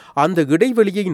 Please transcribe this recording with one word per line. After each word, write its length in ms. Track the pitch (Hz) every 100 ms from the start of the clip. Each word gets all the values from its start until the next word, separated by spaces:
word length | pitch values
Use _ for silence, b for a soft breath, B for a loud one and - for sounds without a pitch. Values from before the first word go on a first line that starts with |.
| B
அந்த 280 | - 156 175
இடைவெளியை 600 | 139 165 254 233 202 190 185